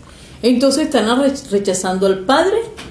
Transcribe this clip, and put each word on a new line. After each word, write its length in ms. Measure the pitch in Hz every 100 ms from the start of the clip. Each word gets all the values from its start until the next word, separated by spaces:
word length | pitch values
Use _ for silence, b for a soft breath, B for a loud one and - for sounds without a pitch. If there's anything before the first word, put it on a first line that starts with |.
| B B B B
Entonces 440 | 233 247 269 277 302
están 200 | 240 214
arre-, 260 | 247 277 - -
rechazando 560 | 196 202 - 190 185 196
al 120 | 190 185
padre 320 | 285 370 453 466 - -